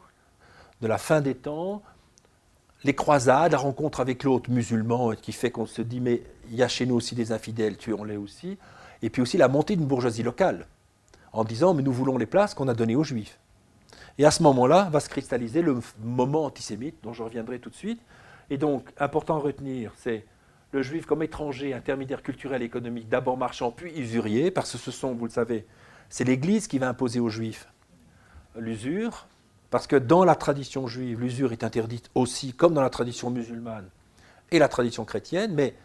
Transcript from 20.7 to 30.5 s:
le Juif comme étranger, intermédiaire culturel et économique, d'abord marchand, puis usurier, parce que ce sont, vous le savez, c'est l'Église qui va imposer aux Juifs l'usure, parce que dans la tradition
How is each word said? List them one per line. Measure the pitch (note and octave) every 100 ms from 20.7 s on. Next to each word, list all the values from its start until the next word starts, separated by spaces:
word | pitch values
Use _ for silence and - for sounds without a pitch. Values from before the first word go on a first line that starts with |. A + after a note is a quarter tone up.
le | C#3
Juif | C3 D#3+ -
comme | D3
étranger, | D#3 - D3 C3 C#3
intermédiaire | B2 A#2+ C#3 C3+ C3
culturel | - B2+ C3 C3+
et | A#2
économique, | C3 A#2+ A#2+ A2
d'abord | B2+ B2+ B2+
marchand, | B2+ - B2
puis | - F3 D#3
usurier, | A#2+ A#2 A2 A2 E3+
parce | F#3+ -
que | B2
ce | -
sont, | - C3+ A#2+
vous | A#2
le |
savez, | B2 A#2 A2+ - - - - _
c'est | - B2+
l'Église | C3 D#3+ G#3+ -
qui | C3+
va | B2+
imposer | A#2+ B2+ A#2+
aux | A#2
Juifs | G#2+ A2+ - - _ _ _ _ _ _ - - A#2
l'usure, | A2+ A2+ B2 F#3 A3+ - - _ _ _ _
parce | B2 -
que | C#3+
dans | A#2+ E3+
la | F#3 D3+
tradition | -